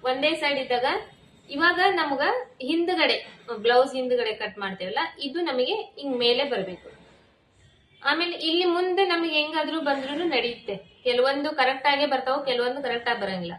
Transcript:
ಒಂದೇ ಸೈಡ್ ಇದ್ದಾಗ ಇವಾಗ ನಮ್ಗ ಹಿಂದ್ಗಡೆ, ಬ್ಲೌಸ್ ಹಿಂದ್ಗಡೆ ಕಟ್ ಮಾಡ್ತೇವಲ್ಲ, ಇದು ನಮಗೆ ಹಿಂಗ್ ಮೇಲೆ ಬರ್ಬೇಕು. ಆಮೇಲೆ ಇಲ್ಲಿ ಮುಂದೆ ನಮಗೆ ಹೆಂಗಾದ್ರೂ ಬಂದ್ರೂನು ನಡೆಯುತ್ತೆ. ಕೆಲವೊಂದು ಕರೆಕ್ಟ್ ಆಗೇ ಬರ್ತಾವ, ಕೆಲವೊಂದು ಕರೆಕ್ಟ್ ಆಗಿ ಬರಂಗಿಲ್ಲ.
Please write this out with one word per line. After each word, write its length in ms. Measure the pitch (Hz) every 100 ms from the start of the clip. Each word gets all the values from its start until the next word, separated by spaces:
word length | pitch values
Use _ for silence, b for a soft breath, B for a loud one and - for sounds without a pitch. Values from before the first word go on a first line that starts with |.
ಒಂದೇ 300 | 247 262 294
ಸೈಡ್ 240 | 320 302 277
ಇದ್ದಾಗ 260 | 262 247 262 370 - - - - -
ಇವಾಗ 300 | 285 330 349 381
ನಮ್ಗ 300 | 359 302 277 311 494 480 -
ಹಿಂದ್ಗಡೆ, 640 | 254 330 339 359 285 - - - - 226
ಬ್ಲೌಸ್ 380 | 220 247 269
ಹಿಂದ್ಗಡೆ 380 | 262 254 247 226
ಕಟ್ 260 | 214 214 202
ಮಾಡ್ತೇವಲ್ಲ, 400 | 196 190 185 220 320 -
ಇದು 220 | 277 294
ನಮಗೆ 340 | 339 254 254
ಹಿಂಗ್ 440 | 427 - - 285 247
ಮೇಲೆ 260 | 240 240
ಬರ್ಬೇಕು. 540 | 277 240 180 180 - - - - _ _ _ _ - _ _ _
ಆಮೇಲೆ 320 | 269 294 349 349
ಇಲ್ಲಿ 280 | 320 330
ಮುಂದೆ 400 | 359 349 370 359
ನಮಗೆ 260 | 392 339 330
ಹೆಂಗಾದ್ರೂ 500 | 311 302 320 302 320
ಬಂದ್ರೂನು 440 | 285 269 262 294
ನಡೆಯುತ್ತೆ. 520 | 349 269 233 233 - 196
ಕೆಲವೊಂದು 760 | - - 254 247 262 277 302
ಕರೆಕ್ಟ್ 360 | 302 254 262 294
ಆಗೇ 200 | 277 294
ಬರ್ತಾವ, 380 | 247 - 277
ಕೆಲವೊಂದು 380 | 277 240 247 269
ಕರೆಕ್ಟ್ 260 | 262 240 240
ಆಗಿ 120 | 240
ಬರಂಗಿಲ್ಲ. 320 | 196 185 170